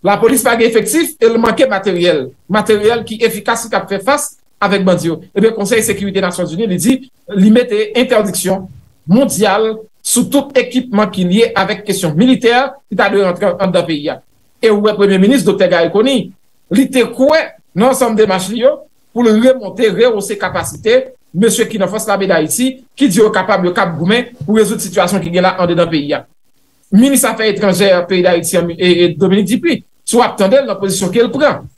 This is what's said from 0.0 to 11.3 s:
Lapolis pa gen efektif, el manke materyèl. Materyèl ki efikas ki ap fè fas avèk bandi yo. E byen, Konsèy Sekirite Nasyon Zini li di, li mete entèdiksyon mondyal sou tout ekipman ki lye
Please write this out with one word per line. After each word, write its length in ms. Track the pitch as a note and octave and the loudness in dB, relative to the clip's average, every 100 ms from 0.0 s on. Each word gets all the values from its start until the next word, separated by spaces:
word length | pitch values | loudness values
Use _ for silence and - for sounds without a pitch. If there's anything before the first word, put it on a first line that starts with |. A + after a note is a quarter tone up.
Lapolis 400 | F#3 G3+ A3+ C4+ | 0 2 2 2
pa 120 | C4 A#3 | 0 2
gen 120 | A3+ | 2
efektif, 480 | A3+ G#3 D#4+ E4 - | 0 0 -2 -2 0
el 160 | A3+ A3+ | 0 2
manke 280 | A3+ - C4 | 0 0 0
materyèl. 580 | G3 G3 F3+ F3 D#3 C3 _ _ | 0 -4 0 0 0 -4 _ _
Materyèl 560 | G#3 G#3 G#3 G#3 A#3 | -4 0 2 2 -2
ki 160 | A3 A3 | -6 -2
efikas 420 | A3+ A3+ G3+ A#3 A3+ | -2 -2 -4 -4 -4
ki 80 | G3+ | -6
ap 120 | F#3 | -4
fè 120 | G3 | -6
fas 300 | F#3+ C#4+ - - _ _ | -2 -2 -4 -14 _ _
avèk 240 | G3+ G3 | -2 0
bandi 240 | F#3 F3 E3 | 0 0 -2
yo. 120 | D#3+ - | -6 -6
E 80 | G3+ | 0
byen, 160 | A3 A3 | 0 0
Konsèy 280 | G3 A3+ | -2 -2
Sekirite 360 | G#3+ G3 G3 F#3+ | -2 -4 -4 -4
Nasyon 240 | F#3 F3+ F3 | -4 -4 -6
Zini 160 | D#3+ A3+ | -4 -4
li 120 | F3+ | -2
di, 160 | A#3 C4 - _ - G3 | 0 -2 -4 _ -8 2
li 160 | G3+ | 4
mete 380 | A3+ B3 G#3 G#3+ B3 | 4 2 -2 -2 -2
entèdiksyon 720 | C4 A#3 G3+ F3+ F3+ F#3+ F#3+ - _ _ - | 0 0 0 -4 -4 -4 -6 -20 _ _ 0
mondyal 720 | G#3 C#4 E3+ G#3 G3 A3 A3 A3 _ | 2 2 0 0 0 -2 -4 -14 _
sou 280 | - A#3+ - | -4 -2 0
tout 240 | C#4 C#4 C4 | 0 0 -2
ekipman 520 | - B3+ - G3+ G#3 | 0 -4 -2 -2 -2
ki 160 | F#3 | -2
lye 240 | F3 | 0